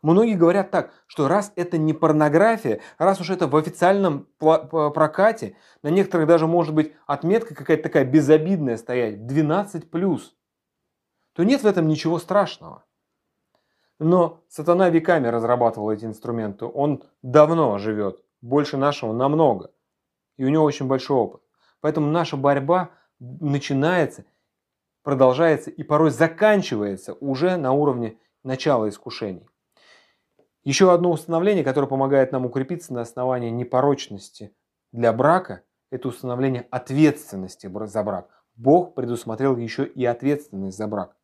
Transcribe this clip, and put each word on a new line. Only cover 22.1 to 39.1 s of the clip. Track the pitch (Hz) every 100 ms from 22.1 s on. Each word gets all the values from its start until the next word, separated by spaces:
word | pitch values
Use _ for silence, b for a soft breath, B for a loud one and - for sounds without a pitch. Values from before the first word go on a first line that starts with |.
наша | 165 160 139
борьба | 139 139 139 180 180 b b _
начинается, | 123 135 151 139 - 135 151 180 151 - - _ _ _ _ _ _ _
продолжается | - 135 131 127 165 147 -
и | -
порой | - 151 160
заканчивается | 123 160 160 214 208 - 110 104 95 -
уже | - 139 131 175 180
на | 135
уровне | 135 147 123 113 113 b _
начала | 131 131 156 127 107
искушений. | 101 - - 107 90 _ _ _ b b b b b b b b _
Еще | 139 135 185
одно | 170 175
установление, | 160 - 165 190 196
которое | 135 139 135
помогает | 135 135 139 131
нам | 135 127
укрепиться | 131 135 175 -
на | 123
основании | 113 - 127 123 117
непорочности | 117 120 127 143 139 - 98 - - 101 _ _ _ _
для | 120 117
брака, | 110 139 180 180 92 _ _ _
это | 131 127
установление | 117 127 123 135 123 -
ответственности | 127 - 135 156 - - 98 92 - 98
бра-, | 98 107
за | 104
брак. | 104 92 - _ _
Бог | _ 123 170 175
предусмотрел | - 123